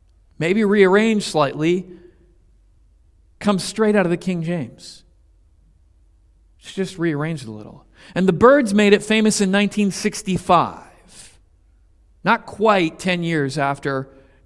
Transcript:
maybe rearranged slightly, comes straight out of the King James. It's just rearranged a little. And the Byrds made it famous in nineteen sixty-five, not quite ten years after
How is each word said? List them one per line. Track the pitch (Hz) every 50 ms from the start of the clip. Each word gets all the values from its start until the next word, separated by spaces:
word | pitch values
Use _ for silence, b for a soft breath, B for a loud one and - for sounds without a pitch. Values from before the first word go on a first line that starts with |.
| _ _ _ _ _ _ _ -
maybe | 151 170 196 220 214
rearranged | 196 208 208 196 185 190 208 220 226 220 208 - -
slightly, | - 156 147 135 131 147 156 170 180 190 180 - B B B B B B B B B _ _ _ _ _ _ _ _ _ _ _ _ _ _ _ _ _ _ _ _ -
comes | - 208 202 180 -
straight | - - 214 220 208 202
out | 208 185 170
of |
the | 175 170
King | - 185 185 170
James. | 160 165 175 170 123 107 - - - - - - _ _ _ _ _ _ _ _ _ _ _ _ _ _ _ _ _ _ _ _ _ _ _ _ _ _ _ _ _ _ _ _
It's | - - -
just | 190 190 180 - 160
rearranged | 170 170 151 143 147 160 165 139 123 110
a |
little. | 107 107 107 - - - - _ B B B B B
And | 170 185 185
the | 170
Byrds | 156 220 247 277 294 254 202 196
made | 208 208 202
it | 202 196 -
famous | - 220 220 214 214 208 -
in | 208 185
nineteen | 190 202 208 202 - 208 208 196
sixty-five, | 165 - - 214 - - - 196 185 165 - - 185 165 131 104 87 - - - - - - - - - - - - _ _ _ _ _ _ _ _ _ _ _ _ _ _ _ _ _ -
not | 185 226 - - -
quite | - - 202 220 208 190 170 160 - -
ten | - 190 180 170 170
years | 165 165 156 143 135 131 151
after | 139 139 139 - - 147 135 135 135 - b b b b b b b